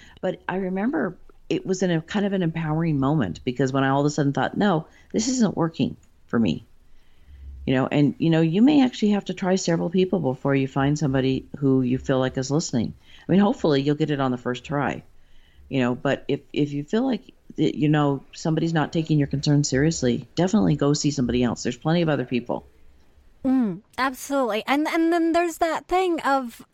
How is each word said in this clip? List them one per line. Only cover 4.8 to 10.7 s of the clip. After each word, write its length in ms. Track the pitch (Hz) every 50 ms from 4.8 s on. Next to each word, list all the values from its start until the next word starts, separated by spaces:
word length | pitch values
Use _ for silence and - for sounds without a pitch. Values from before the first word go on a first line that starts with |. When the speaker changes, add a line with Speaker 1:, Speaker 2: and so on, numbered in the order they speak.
| - - - - - - -
Speaker 1:
this 140 | - 226 269
isn't 300 | 254 254 226 180 - -
working 400 | 165 160 - - 131 - - - - - _ _ - -
for 120 | - 117
me." 260 | 113 90 69 - - - - - - - - - - - - - - - - - - - - - -
You 80 | - 131
know, 120 | 127 131 -
and, 280 | - 147 147 131 - -
you 120 | - 165
know, 120 | 165 160
you 200 | 165 160 156 202
may 220 | 233 285 311 285 262
actually 280 | 247 - - 220 208
have 140 | 208 196 196
to 80 | - 185
try 220 | - 202 185 190
several 340 | 190 - - 170 165 175 175
people 300 | 170 190 185 185 - 185
before 360 | 151 131 131 - - 139 139
you 120 | 139 135
find 300 | 135